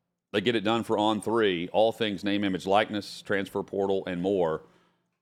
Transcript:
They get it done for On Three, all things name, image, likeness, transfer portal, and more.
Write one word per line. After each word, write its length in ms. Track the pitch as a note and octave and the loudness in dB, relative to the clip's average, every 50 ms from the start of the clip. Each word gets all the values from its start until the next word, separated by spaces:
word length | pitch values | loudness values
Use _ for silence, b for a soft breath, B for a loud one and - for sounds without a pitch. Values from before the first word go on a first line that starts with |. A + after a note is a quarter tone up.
| _ _ _ _ _ _ | _ _ _ _ _ _
They 100 | - A2+ | -4 0
get 140 | F2+ A#2+ A2+ | 0 2 0
it 80 | G#2+ F#2 | 0 0
done 200 | A2 A2+ A2+ G#2 | 0 0 0 0
for 140 | - A2 | 0 0
On 240 | G2+ G#2+ A2 A2 G2+ | 2 2 2 2 0
Three, 460 | - G#2+ A2+ A#2 G#2+ G2 F2+ E2 E2+ - - | -2 0 2 2 4 4 2 0 -2 0 2
all 180 | G2+ A2 A2+ | 2 2 2
things 320 | - - A2+ G#2 G2 E2 G2+ | 2 -2 -4 -4 -4 -4 -2
name, 200 | G2+ G2+ G2+ G2+ | -2 -2 0 0
image, 220 | G2 F#2 E2 D#2+ | -2 -2 -2 0
likeness, 560 | F#2+ G2 G#2+ A2 - G#2+ G2+ - - - - | 2 2 4 2 2 -2 -6 -8 -8 -14 -12
transfer 400 | - - G#2 F#2+ F#2+ - - G2+ F2+ | -6 -2 -2 -2 -2 -4 -6 -6 -6
portal, 400 | - - G2 G2 G2 F#2+ F#2+ - | -4 -4 -2 0 0 0 -2 -2
and 140 | F#2+ F2+ F2 | -4 -4 -2
more. 400 | F2+ G2 G2+ F#2 E2+ D#2+ D#2+ D#2 b b b b b b b b b b _ _ | 0 0 2 2 2 0 0 -4 b b b b b b b b b b _ _